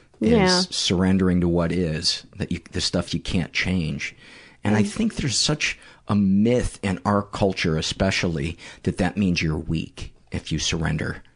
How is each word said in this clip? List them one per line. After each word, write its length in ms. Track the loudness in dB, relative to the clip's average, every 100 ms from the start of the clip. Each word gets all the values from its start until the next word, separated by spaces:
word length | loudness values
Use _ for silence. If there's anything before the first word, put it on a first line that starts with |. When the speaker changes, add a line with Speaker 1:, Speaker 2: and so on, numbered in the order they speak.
| _ _
Speaker 1:
is 100 | 2
Speaker 2:
Yeah. 300 | 4 6 4 0
Speaker 1:
surrendering 680 | -2 0 2 4 4 4 2
to 80 | 2
what 240 | 2 0
is, 520 | 0 -2 -2 -2 -4 -8 -10
that 160 | -6
you, 80 | -6 -8
the 100 | -6
stuff 340 | -2 -2 -2
you 60 | -6
can't 320 | -4 -2 -2
change. 640 | -2 -2 0 -2 -4 -8 -12 -20 -20 -20 -6
And 140 | 0 2
I 60 |
Speaker 2:
Mm. 60 | 2
Speaker 1:
think 240 | 0 -2 -2
there's 220 | -2 0
such 380 | 0 0 -2 -6 -12 -16 -2
a 80 |
myth 640 | 2 4 4 4 4 0 -2
in 180 | -4 -2
our 180 | 0 0
culture, 540 | 0 0 0 0 0 0
especially, 800 | -2 0 0 0 -2 -2 -4 -6 -14 -8
that 140 | -4 0
that 180 | -2 0
means 260 | 0 2
you're 160 | 0 -2
weak 540 | -2 -4 -4 -10 -14 -16 _
if 220 | -10 -4
you 60 | -4
surrender. 600 | -2 -2 -2 -2 -4 -8 -14